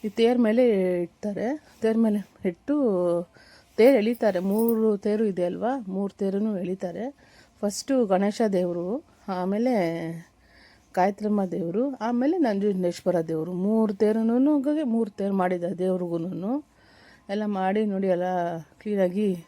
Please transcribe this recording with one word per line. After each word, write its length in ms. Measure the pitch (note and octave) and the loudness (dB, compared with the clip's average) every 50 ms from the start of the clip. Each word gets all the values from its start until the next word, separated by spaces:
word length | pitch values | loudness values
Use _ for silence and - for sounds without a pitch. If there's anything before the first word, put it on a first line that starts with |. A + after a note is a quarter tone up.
| - | -6
ಈ 60 | G#3+ | -6
ತೇರ 280 | - - A3+ A3+ B3 | 0 2 4 4 4
ಮೇಲೆ 260 | A#3+ A#3 G#3+ A3 A#3+ B3+ A#3+ G#3+ F#3+ F#3 F#3 F3+ F3 | 4 4 4 4 4 4 4 4 4 2 2 2 0
ಇಡ್ತಾರೆ. 600 | F3 E3+ _ _ - G#3 G3+ - G3 A#3 D4 D4+ _ - - - | -2 -4 _ _ -8 -6 -6 -4 -4 -4 -4 -6 _ -18 -10 -2
ತೇರ 140 | - A3 A3+ | -2 0 2
ಮೇಲೆ 520 | A3+ A3+ A3 G#3 G#3 G3 - _ - - F#3+ | 2 2 2 2 0 -4 -8 _ -6 -6 -6
ಇಟ್ಟು 800 | F3 _ _ - C#4+ D4+ C#4 A3+ G3 F3+ F3+ F3 E3+ E3+ F3 _ _ - - - - - _ _ _ | -6 _ _ -2 0 0 2 2 2 2 0 0 0 -2 -4 _ _ -20 -20 -20 -20 -20 _ _ _
ತೇರು 200 | - A3 C4 C#4 | 6 6 8 8
ಎಳಿತಾರೆ. 420 | A3+ G3+ A3+ A#3+ - A#3+ G#3+ F#3 F3+ | 6 2 0 0 0 0 0 0 0
ಮೂರು 580 | F#3 G3 G3 A3 A3+ A#3 A#3 A3 A3 A3 G#3 | 0 0 2 2 2 2 2 2 2 0 0
ತೇರು 280 | G3+ - G#3+ G#3 G#3+ A3+ | 0 -2 -2 0 0 0
ಇದೆ 200 | G#3 F#3 F3+ F3 | -2 0 -2 -2
ಅಲ್ವಾ, 400 | F3 F3+ F3 F#3+ A#3 C4+ C4+ A3 | -4 -4 -4 -4 -4 -4 -4 -6
ಮೂರು 300 | F#3+ F#3+ F#3+ G3+ G3 - | -8 -6 -6 -6 -6 -6
ತೇರನ್ನು 420 | - G3+ G3 F#3+ G3 G#3+ A3 G#3 F3+ | -4 -4 -2 -2 -2 -2 -2 -4 -4
ಎಳಿತಾರೆ. 560 | - F3 F#3+ F#3+ G3+ F3 E3 F3+ A3 C4+ C#4+ _ - _ _ - - _ _ _ | -4 -6 -6 -6 -8 -10 -8 -8 -10 -10 -10 _ -20 _ _ -20 -20 _ _ _
ಫಸ್ಟು 440 | - G3+ G3+ - - - C#4 C4 A#3+ | -6 -4 -4 -6 -4 0 0 0 2
ಗಣೇಶ 360 | F#3+ F#3+ F#3 G3 G#3 G3+ - A#3 G#3+ G3 | 2 2 2 2 0 0 0 0 2 2
ದೇವರು, 500 | F3+ F3+ F3 F3 F3 E3+ F3+ A3 D4 - _ _ _ - | 0 0 0 -2 -4 -4 -4 -6 -8 -8 _ _ _ -10
ಆಮೇಲೆ 460 | - F#3+ F3+ F3+ F#3+ G3 G#3+ A#3+ B3+ B3 G#3 F3 E3 E3 E3+ E3 E3 E3+ E3 E3+ _ _ _ _ _ _ - - - _ _ _ _ _ | -6 -4 -4 -2 -2 -2 0 0 0 2 2 0 0 -2 -4 -6 -8 -10 -12 -14 _ _ _ _ _ _ -20 -20 -20 _ _ _ _ _
ಗಾಯತ್ರಮ್ಮ 500 | F#3+ F3+ G3+ G3 - G#3 G#3+ G#3+ G3+ F#3+ | 2 2 2 0 -2 -2 0 0 0 0
ದೇವರು, 500 | F3+ E3 F3 E3 E3 F3 G#3+ B3+ C#4+ C4 | -2 -2 -4 -4 -2 -2 -2 -2 -2 -4
ಆಮೇಲೆ 420 | - G#3+ A#3 B3 A#3+ B3+ C#4+ F4 | -4 -4 -2 -2 0 0 0 2
ನಂಜುಂಡೇಶ್ವರ 840 | F#4 D4 A#3 G3+ G3 G3 G#3 G3 F#3 F3+ F3 F3+ - - F#3+ F3 E3+ | 2 0 0 0 0 0 0 0 0 0 -2 -2 0 -2 0 0 0
ದೇವರು. 320 | E3 E3 D#3+ D#3 D#3+ F3 F#3 | 0 -2 -4 -4 -4 -4 -4
ಮೂರು 400 | F3 F#3 G3+ A3 A3 A3 G#3 G3+ | -2 0 0 2 2 2 0 0
ತೇರನ್ನೂ, 920 | F#3+ A3 G#3 G#3+ A3+ A3+ A3+ A#3 B3 C4+ D4 D4+ C#4+ B3+ D4 D4+ D#4 D#4 | 0 2 2 2 2 0 2 2 4 4 4 2 2 0 0 -2 -2 -2
ಮೂರು 240 | A#3+ A3 A3+ A3+ G#3 | -2 0 0 -2 -2
ತೇರು 240 | - - G3 G3+ G3 | -4 -6 -4 -2 0
ಮಾಡಿದ್ದಾರೆ 440 | G3 F3+ F#3 F#3 F3 F3 E3+ G3 | 2 2 0 0 -2 -2 -4 -4
ದೇವ್ರಿಗೂನು. 880 | E3+ F#3 F#3 F#3 F3+ F3+ E3+ E3+ E3+ E3 F#3 F3+ E3 F3+ G#3 B3+ D4+ D4+ _ _ _ _ - _ - - - - _ _ - | -2 0 0 0 -2 -2 -4 -4 -4 -4 -6 -6 -6 -4 -4 -4 -6 -6 _ _ _ _ -20 _ -20 -20 -20 -20 _ _ -6
ಎಲ್ಲ 160 | G3+ G#3 G#3+ | -4 -4 -2
ಮಾಡಿ 400 | G#3 G3+ F#3+ F#3+ F#3+ G3 G#3+ A3 | -2 -2 0 0 0 2 2 0
ನೋಡಿ, 220 | G#3 G3 F#3+ G3 | 0 -2 0 2
ಎಲ್ಲ 500 | F#3+ F#3 F3 F3+ F#3 F#3 F3+ E3+ E3+ E3+ E3 D#3+ _ _ _ | 2 2 2 0 -2 0 -2 -2 -2 -4 -8 -10 _ _ _
ಕ್ಲೀನಾಗಿ 680 | - G#3+ G#3 G3 F#3+ F3+ F3 G3+ G#3+ G3+ F3+ E3 E3 | -6 -4 0 2 2 2 2 0 0 0 0 -2 -8